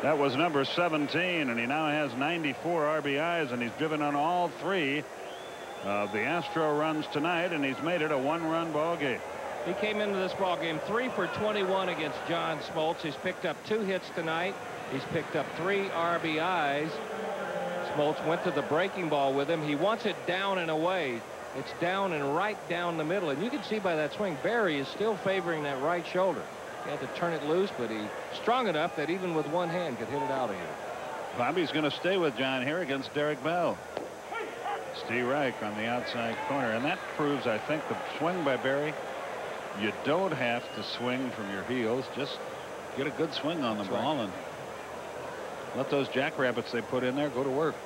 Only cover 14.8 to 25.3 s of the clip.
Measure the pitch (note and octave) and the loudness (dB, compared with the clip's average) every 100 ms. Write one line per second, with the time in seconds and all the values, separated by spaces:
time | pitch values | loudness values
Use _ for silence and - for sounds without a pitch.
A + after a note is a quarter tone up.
14.8 | - C3+ - E3 C#3+ D#3+ C3+ - E3+ G3+ | -4 -4 -2 -2 0 -2 -2 -2 0 2
15.8 | G3 E3 E3+ E3+ E3 D#3 E3+ F3+ D3 C#3+ | 0 0 2 2 2 2 2 2 2 2
16.8 | D#3+ - - - - - - - - - | 0 -2 -4 -4 -4 -4 -2 -2 -2 -2
17.8 | - D3 D3 D#3 D3+ E3+ F#3 D3 C3+ D3+ | -2 2 2 2 0 2 2 0 2 2
18.8 | G3 G3 E3 D3 C#3 C#3 C#3 E3 D3 C#3+ | 2 0 0 2 4 2 2 0 2 2
19.8 | F#3 A3 G#3+ F3 - F3+ G3 F#3+ E3 D#3 | 2 2 0 -2 -2 0 2 0 2 2
20.8 | E3+ F#3 C#3+ A#2 - - - - C3 - | 2 2 0 -2 -6 -10 -8 -6 -6 -2
21.8 | E3+ G3 G3 D#3 C#3 D3+ G#3 G#3 - E3+ | 0 2 2 2 2 2 2 -2 -4 -2
22.8 | F3 E3+ D#3 G3 E3+ C#3 A3 C#4 G3 G#3+ | 0 0 2 2 2 0 0 -2 -2 0
23.8 | F#3+ D#3+ D3 - G3+ D3 E3 A#3+ G3+ D3 | 2 2 0 0 -2 0 2 4 4 2
24.8 | C3+ - G#3 G3+ G3 | -2 0 2 2 2